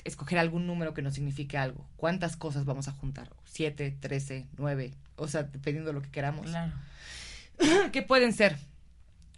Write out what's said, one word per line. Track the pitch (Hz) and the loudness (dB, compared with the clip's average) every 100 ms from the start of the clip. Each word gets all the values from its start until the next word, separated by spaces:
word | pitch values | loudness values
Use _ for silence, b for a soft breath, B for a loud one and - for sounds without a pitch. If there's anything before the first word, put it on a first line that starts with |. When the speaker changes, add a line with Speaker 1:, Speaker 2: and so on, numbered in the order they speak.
Speaker 1:
escoger | - - 139 175 | -10 -8 0 4
algún | 165 170 175 | 4 2 -2
número | 175 160 | -2 -2
que | 156 | -2
nos | 139 | -4
signifique | 139 143 139 139 143 | -2 -2 -4 -4 -2
algo. | 131 131 - - | -2 -4 -14 -2
¿Cuántas | 160 180 170 - | 0 0 -2 -4
cosas | 160 139 | -4 -2
vamos | 139 135 139 | -2 -2 -6
a | |
juntar? | - 135 135 120 - | -6 -6 -6 -10 -16
Siete, | - - 156 143 139 139 | -10 -2 -2 -2 -4 -6
trece, | 135 139 139 131 127 - | -4 -4 -4 -8 -10 -4
nueve, | 143 139 135 - - - | -2 -2 -4 -10 -14 -8
o | 143 | -4
sea, | 156 | -2
dependiendo | 139 139 151 151 156 | -4 -4 -4 -2 -2
de | |
lo | 143 | -4
que | 139 | -6
queramos. | 147 139 151 160 | -4 -2 -2 -4
Speaker 2:
Claro. | 165 165 135 B B B B B B B - | -4 -4 -6 B B B B B B B 4
Speaker 1:
<clears throat> | 311 370 311 | 8 8 6
¿Qué | 269 | 2
pueden | 185 262 240 | 6 8 8
ser? | 214 196 143 - - - - - - - | 6 4 4 -8 -20 -20 -20 -20 -20 -20